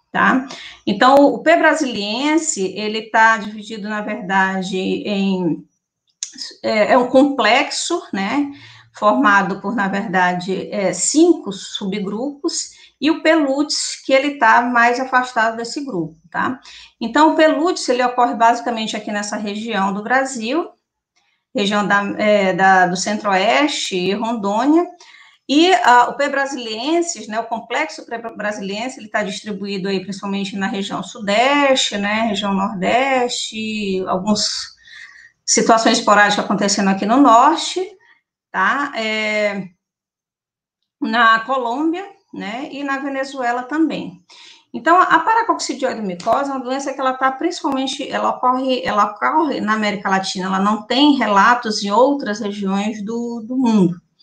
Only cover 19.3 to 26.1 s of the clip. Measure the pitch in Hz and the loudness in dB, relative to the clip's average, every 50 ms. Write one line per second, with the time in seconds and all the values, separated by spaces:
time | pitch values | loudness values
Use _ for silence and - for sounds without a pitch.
19.3 | - 208 208 208 202 214 220 233 220 196 196 196 196 202 214 226 247 269 269 269 | -6 -6 -6 -6 -6 -6 -8 -6 -2 -2 -2 -2 -2 -4 -4 -2 0 0 0 -2
20.3 | 269 240 214 226 269 330 359 - - _ _ _ _ _ _ _ _ _ _ _ | -4 -6 -6 -2 -2 -2 -4 -4 -10 _ _ _ _ _ _ _ _ _ _ _
21.3 | _ _ _ _ _ 196 202 196 214 208 202 185 202 202 202 202 - - 214 208 | _ _ _ _ _ -2 -2 0 0 0 0 2 2 0 0 -2 -4 0 2 4
22.3 | 208 202 196 190 185 175 190 196 190 185 185 175 180 180 - 214 208 214 - 208 | 4 4 4 2 2 4 4 6 6 6 4 4 2 -2 -2 -4 -4 -2 -2 0
23.3 | 196 185 190 220 240 269 294 302 - - - - - 180 180 190 196 214 214 226 | 0 2 2 2 2 2 2 0 0 -4 -6 -4 -4 -2 -2 -2 -2 -2 -2 -4
24.3 | 240 226 196 196 202 220 247 285 311 339 349 349 - _ - - - - - _ | -4 -4 -4 -2 -2 0 2 4 4 4 2 0 -6 _ -20 -20 -20 -20 -20 _
25.3 | _ _ _ - 262 294 330 370 381 - - - - 480 - - | _ _ _ 0 2 4 6 6 4 4 6 6 6 6 6 4